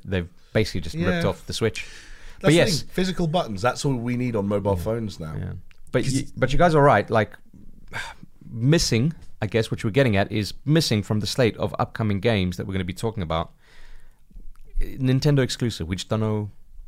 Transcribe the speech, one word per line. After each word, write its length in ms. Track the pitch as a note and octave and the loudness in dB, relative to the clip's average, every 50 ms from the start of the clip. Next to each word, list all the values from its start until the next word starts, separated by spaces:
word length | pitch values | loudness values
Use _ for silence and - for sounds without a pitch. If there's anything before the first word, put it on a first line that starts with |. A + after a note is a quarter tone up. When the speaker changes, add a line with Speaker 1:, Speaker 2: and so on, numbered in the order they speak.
| - | -6
Speaker 1:
they've 240 | - F#2+ F#2 F2 F2+ - - - - | -4 -4 -4 -4 -4 -10 -18 -10 -2
basically 300 | - A2+ G#2 - - F2+ | 0 0 0 2 -2 -4
just 140 | D#2 - - | -4 -4 -4
ripped 280 | D#3+ F3 F3+ F3+ - - | -2 0 0 2 2 0
Speaker 2:
Yeah. 60 | G2 | 0
Speaker 1:
off 160 | F2 - - | -2 -2 -6
the 80 | - F2+ | -8 -4
Switch. 320 | - A#2 G#2+ - - - | 0 0 0 0 -4 -8
Speaker 2:
That's 560 | - - - - - - - - - - - | -12 -14 -18 -18 -18 -18 -16 -16 -16 -10 0
Speaker 1:
But 60 | - D3 | 4 6
Speaker 2:
the 60 | D#3 | 6
Speaker 1:
yes. 260 | E3+ - A3 E3 - | 6 6 4 2 -2
Speaker 2:
thing, 80 | - - | -4 -4
physical 380 | - F#3 F#3 F#3 F3 F#3 F3 | -2 -2 -2 0 0 0 0
buttons, 340 | D#3 E3+ F3+ C#3 A2+ G#2 F2+ | 0 0 0 0 -2 -2 -2
that's 240 | A2+ B2 B2 - - | 0 0 0 0 -2
all 80 | C#3+ C3 | -2 -2
we 240 | A#2 A#2 B2 B2 | -2 -2 -2 -2
need 180 | B2 B2 B2 A2+ | -2 -2 0 0
on 120 | G#2 G2+ | 0 0
mobile 280 | G2+ G#2 G2+ F#2+ G2+ G2 | 0 0 0 2 0 0
Speaker 1:
Yeah. 80 | F2 E2 | 0 0
Speaker 2:
phones 360 | G#2+ A2+ A#2 A2+ G2 - - | -2 -2 -2 -4 -6 -8 -10
now. 160 | D#2+ D#2 - | -10 -8 -8
Speaker 1:
Yeah. 140 | G2+ F#2 F#2 F#2 F#2 - - - - - - - | -6 -8 -8 -8 -10 -14 -16 -16 -16 -6 -2 -2
But 100 | C3 - | 0 2
Speaker 3:
'Cause 100 | C#3 B2+ | 2 0
Speaker 1:
you, 100 | C3+ - - - | 0 -2 -4 -2
but 160 | A2+ C3 - | -2 0 4
you 60 | - - | 6 6
guys 160 | E3+ F3+ D#3 | 6 6 6
are 80 | D3 C#3 | 6 6
right, 260 | C#3+ A#2 G2+ - - | 8 6 6 4 2
like, 280 | A2 A2 G#2+ - - - - - - - - - - - - - - | 2 0 0 0 -4 -12 -20 -20 -20 -18 -18 -18 -16 -16 -16 -12 -10
<sighs> 40 | - - - - - - - - - - - | -10 -10 -12 -14 -16 -18 -20 -20 -20 -16 -12
missing, 600 | - A2+ A#2 C#3 D#3+ E3+ - - B2 A2 B2+ E3+ - - - - - - | -6 0 4 4 4 4 4 2 2 2 2 0 -2 -6 -10 -14 -8 -6
I 40 | - | -4
guess 240 | F#2+ - A2+ A2 - | 0 0 0 0 0
what 100 | A#2+ - - | -2 -4 -2
you 40 | |
were 40 | A2 | 2
getting 240 | F2+ C#3 C3+ A#2+ G2+ | 4 4 4 4 4
at 140 | F#2+ G2+ - | 2 2 0
is 220 | G#2+ G#2+ G2+ - - - - | 0 -2 -2 -4 -6 -4 0
missing 360 | C#3 D#3 E3 D3 - A#2 G#2 G2 | 2 4 4 4 2 2 0 0
from 160 | - G#2+ G#2 | 0 -2 -2
the 60 | G2+ | -2
slate 280 | - - - B2+ G#2 - | -2 0 2 2 2 2
of 160 | - G#2+ G2 - - | 0 -2 -2 -2 -2
upcoming 400 | A#2+ - - - A2+ G#2 G2+ G2 | -4 -4 -4 -2 -2 -2 0 0
games 380 | F#2+ A#2+ A2 G2 F2+ F2+ F2 | 2 2 2 2 2 0 -2
that 80 | - - | -4 -6
we're 60 | G2 F#2+ | -4 -4
gonna 100 | F#2+ F#2 | -4 -4
be 100 | F2+ F2+ | -4 -6
talking 300 | - - A2+ - G#2 F2 | -4 -6 -6 -4 -4 -4
about. 280 | D#2 D#2+ E2 E2+ - - - - - - - - - - - - - - - - - - - - - - - - - - - | -2 -2 -4 -4 -6 -10 -20 -20 -20 -18 -16 -16 -14 -14 -14 -16 -18 -20 -20 -20 -20 -16 -12 -12 -12 -12 -12 -14 -2 2 2
Nintendo 580 | - - - C#3 C3 B2+ C3 C3 D3+ D3 D3 C3+ | 2 2 0 0 2 2 2 4 4 4 4 4
exclusive, 480 | B2+ A#2+ - - B2+ A2+ - - E2+ | 2 0 -2 -2 -2 -2 -2 -4 -4
we 80 | D#2+ F#2+ | -4 -4
just 140 | F2 - - | -4 -2 -2
don't 100 | A2+ A2 | -2 0
know. 300 | A2 G#2+ G#2+ G#2+ G2+ G2+ - - - - - - - | 0 0 0 -2 -4 -6 -10 -14 -18 -18 -18 -18 -16